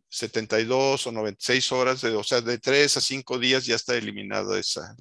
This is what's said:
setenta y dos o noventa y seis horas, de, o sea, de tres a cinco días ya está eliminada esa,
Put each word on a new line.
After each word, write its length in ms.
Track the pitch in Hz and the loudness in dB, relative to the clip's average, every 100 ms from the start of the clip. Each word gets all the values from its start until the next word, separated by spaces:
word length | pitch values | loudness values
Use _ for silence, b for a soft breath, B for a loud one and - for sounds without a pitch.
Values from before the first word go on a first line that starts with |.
| _ | _
setenta 500 | - 117 110 107 110 | -8 -4 -4 0 0
y 60 | |
dos 420 | 113 131 135 135 123 | 2 2 2 0 -2
o 60 | |
noventa 280 | 113 107 98 | -4 -4 -4
y 40 | |
seis 260 | - 127 - | 0 2 2
horas, 280 | 127 127 127 | 2 2 2
de, 160 | 120 107 | 0 0
o 80 | |
sea, 160 | 104 123 | 0 0
de 160 | 117 117 | 0 -2
tres 400 | - 143 147 139 | 2 4 4 2
a 60 | |
cinco 360 | - 135 - 127 | 0 -4 -4 0
días 280 | 127 131 127 | 2 2 2
ya 100 | 113 | -2
está 180 | - | 0
eliminada 640 | 120 107 101 101 101 101 98 | -2 -2 -8 -6 -4 -2 -2
esa, 380 | - - 82 - | -2 -6 -8 -12